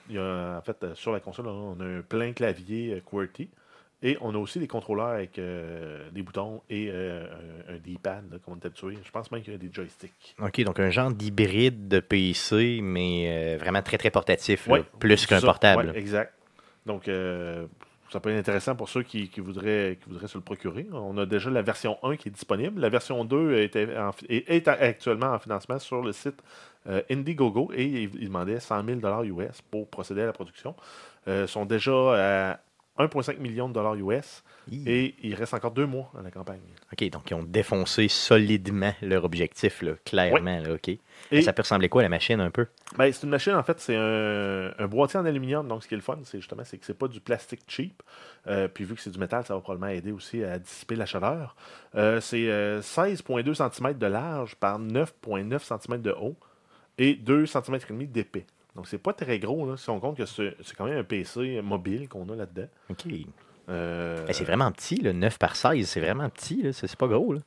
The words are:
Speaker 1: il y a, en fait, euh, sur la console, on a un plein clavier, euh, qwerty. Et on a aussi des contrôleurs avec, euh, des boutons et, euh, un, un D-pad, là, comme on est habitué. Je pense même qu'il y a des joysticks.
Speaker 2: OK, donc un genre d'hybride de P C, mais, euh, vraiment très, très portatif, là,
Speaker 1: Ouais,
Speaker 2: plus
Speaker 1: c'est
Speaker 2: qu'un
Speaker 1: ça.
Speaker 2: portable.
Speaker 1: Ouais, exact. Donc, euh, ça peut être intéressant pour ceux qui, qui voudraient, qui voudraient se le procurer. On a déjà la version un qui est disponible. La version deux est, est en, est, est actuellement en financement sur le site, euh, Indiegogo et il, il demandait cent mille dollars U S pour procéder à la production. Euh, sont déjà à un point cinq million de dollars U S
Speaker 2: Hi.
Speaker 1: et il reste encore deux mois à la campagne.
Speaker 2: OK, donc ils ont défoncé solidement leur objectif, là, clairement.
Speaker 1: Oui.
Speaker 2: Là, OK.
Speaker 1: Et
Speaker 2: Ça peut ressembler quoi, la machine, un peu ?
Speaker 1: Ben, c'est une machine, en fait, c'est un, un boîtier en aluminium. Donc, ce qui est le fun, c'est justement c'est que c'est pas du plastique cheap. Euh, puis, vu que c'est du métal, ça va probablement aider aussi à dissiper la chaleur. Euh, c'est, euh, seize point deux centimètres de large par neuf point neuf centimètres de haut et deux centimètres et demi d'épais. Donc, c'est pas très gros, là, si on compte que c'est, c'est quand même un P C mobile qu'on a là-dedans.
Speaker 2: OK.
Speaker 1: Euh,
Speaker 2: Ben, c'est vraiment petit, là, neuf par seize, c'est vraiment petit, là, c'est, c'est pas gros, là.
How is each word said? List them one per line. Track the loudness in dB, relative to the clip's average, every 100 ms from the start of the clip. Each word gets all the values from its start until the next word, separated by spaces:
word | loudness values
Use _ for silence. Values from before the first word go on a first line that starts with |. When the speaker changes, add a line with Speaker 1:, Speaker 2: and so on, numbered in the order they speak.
| -8
Speaker 1:
il |
y | -6
a, | -4 -4 -6 -8
en |
fait, | -8 -8
euh, | -10
sur | -6 -4
la | -4
console, | -6 -10 -10
on | -10 -10 -8
a |
un | -8 -8
plein | -4 -2 -2
clavier, | 0 -2 -2 -6 -6 -4
euh, | -6
qwerty. | -6 -6 -6 -8 -14 _ _ -20 _ _
Et | -2 -2
on | -2
a | -4
aussi | -4 -6
des | -6
contrôleurs | -6 -4 -2 -2
avec, | -2 -6 -8
euh, | -8 -8 -10 -10 -12 -14 -12
des | -12
boutons | -8 -8 -8 -10 -8
et, | -6 -6
euh, | -6 -6 -8 -10 -14 -16 -16 -16
un, |
un | -14
D-pad, | -12 -8 -6 -6 -10
là, | -16
comme | -16
on | -12
est | -12
habitué. | -12 -12 -12
Je | -10
pense | -10 -8
même | -10
qu'il | -10
y | -12
a |
des | -12
joysticks. | -12 -12 -14 -20 _ -20 -6
Speaker 2:
OK, | -2 2
donc | 2 4
un | 4
genre | 4 2
d'hybride | 0 0 4 4 6 4 2 2
de | 2
P | 4 4 4
C, | 2 2 4 4 2
mais, | 0 0 2 2 0 0 -2
euh, | -2
vraiment | 0 0
très, | 0 0
très | 4
portatif, | 4 4 2 4 2 4
là, |
Speaker 1:
Ouais, | 4 2 2
Speaker 2:
plus | 6 8
Speaker 1:
c'est | 8
Speaker 2:
qu'un | 8
Speaker 1:
ça. | 8
Speaker 2:
portable. | 8 8 8 4
Speaker 1:
Ouais, | -2
exact. | -2 -2 -2 -8 _ _ _ _
Donc, | -8 -6 -4
euh, | -2 -2 -4 -6 -6 -10 -14 -20 _ -10
ça | -6
peut | -2
être | 0
intéressant | 2 0 0 -4
pour | -4
ceux | -4
qui, | -4 -6 -6
qui | -8
voudraient, | -8 -4 0 2 2 -2
qui | -10
voudraient | -12 -10
se | -10
le |
procurer. | -10 -8 -6 -8 -8
On | -8 -6 -4
a |
déjà | 0 0 2
la | 0
version | 0 0 -2 -2
un | -4 -4
qui | -8
est |
disponible. | -10 -2 0 0 0
La | 2
version | 2 0 -2
deux | 0 2 4
est, | 4 4
est | 2 0 0
en, | -4 -4 -2
est, | -2 2
est | 4 4
actuellement | 4 4 2 0 0 0
en | -2
financement | -2 -4 -4 -6
sur | -4 -4
le | -4
site, | -4 -6 -8 -14 -20 -20 _ -4
euh, | -2 0
Indiegogo | -2 -2 2 2 4 0
et | 0
il, | -2 -2 -4 -6
il | -6
demandait | -4 -2 -4
cent | -2 -4
mille | -2 -2
dollars | 0 0
U | -2 -4
S | -6 -10
pour | -10 -8 -8
procéder | -10 -6 -2
à | -2
la |
production. | -4 -12 -12 -14 -14 -18 -20 -20 -10 -2
Euh, | 0 0
sont | -4
déjà | 0 2 4 4 6 6 6 4 2
à | -4 _ _ _ 0
un | 2
point | 2
cinq | -4 -4
million | -6 -4 -2
de |
dollars | 0 0 0
U | 0
S | -2 -2 -16 -20 -20 -14
Speaker 2:
Hi. | -6 0
Speaker 1:
et | 2 2 -4
il | -8
reste | -4 -4
encore | -4 -2
deux | 0
mois | 0 -2 -8 -14
à |
la | -14
campagne. | -12 -12 -14 -16 -20 -14
Speaker 2:
OK, | -4 -4
donc | -4 -6
ils |
ont | -6
défoncé | 0 0 2 0 2 4 4
solidement | 4 8 8 8 4 2 0 0 0
leur | 2 2
objectif, | 2 2 -2 2 0 0
là, | -4 -4
clairement. | 0 2 4 4 2 -2
Speaker 1:
Oui. | -2
Speaker 2:
Là, |
OK. | -4 -4 -8 _ -20 2
Speaker 1:
Et | 4
Speaker 2:
Ça | 6
peut | 4
ressembler | 2 4 6
quoi, | 6
la | 6
machine, | 4 2 2
un | 2
peu ? | 0 -2 _ -6 4
Speaker 1:
Ben, | 4
c'est | 4
une | 0
machine, | 0 2
en | 2
fait, | 2 -2
c'est | 0 0
un, | 2 2 0 0 -2 -2 -4 -4
un | -2
boîtier | 2 2 2
en |
aluminium. | 0 0 -2 -4 -4
Donc, | -8
ce | -6
qui |
est | -6
le |
fun, | -4 -8
c'est | -10 -12
justement | -12 -14
c'est | -14 -12
que | -12
c'est | -6
pas | -6
du | -6
plastique | -4 -4 -4 -16 -10
cheap. | -8 -6 -10 -20 -20 -20 -14 -4
Euh, | -2 -2
puis, | -4
vu | -10
que | -10
c'est | -10
du | -6
métal, | -4 -4
ça | -4
va | -6
probablement | -6 -6 -6
aider | -6 -6
aussi | -8 -8 -6
à | -4 -6
dissiper | -10 -14 -8
la | -6 -4
chaleur. | -2 -2 -2 -6 -16 -20 -20 -4 4
Euh, | 4 4
c'est, | 0 0 2
euh, | 2 0 -2
seize | -2 0 2 0
point | -2 -2
deux | 0
centimètres | 0 -2 0 -2 0
de | 0
large | 0 -2 -6 -6
par | -2 -2 0
neuf | -2 0 -2 -4
point | -6 -4
neuf | -2 -4
centimètres | -4 -8 -6 -4
de | -2
haut | -2 -4 -8 _ _ _ _ _ 2
et | 4
deux | 4 4 4 4
centimètres | 0 -2 -4 -6
et |
demi | -8 -4
d'épais. | -4 -4 -6 -12 _ _ -18
Donc, | -12
c'est | -4
pas | -4
très | -4 -2 -2
gros, | -2 -4 -4
là, | -6
si | -6
on | -4
compte | -4 -4
que | -6
c'est, | -4 -6 -6
c'est | -14
quand | -8 -4
même | -4
un |
P | -2 -4
C | -4 -6 -4 -4
mobile | -4 -4 -2 -6 -6
qu'on | -12 -10
a |
là-dedans. | -10 -10 -10 -12 _ -12
Speaker 2:
OK. | -10 -8 -10 -10 -18 -20 -20 -8
Speaker 1:
Euh, | -6 -4 -4 -4 -4 -4
Speaker 2:
Ben, |
c'est | -2
vraiment | 2 2 2
petit, | 0 -4 0
là, | 0
neuf | 2 2 4
par | 2
seize, | 4 4 4 2
c'est | 0
vraiment | 0 0 -4
petit, | -6 -6 -2
là, | -2
c'est, | -2 -6
c'est | 0
pas | 4
gros, | 4 4
là. | 0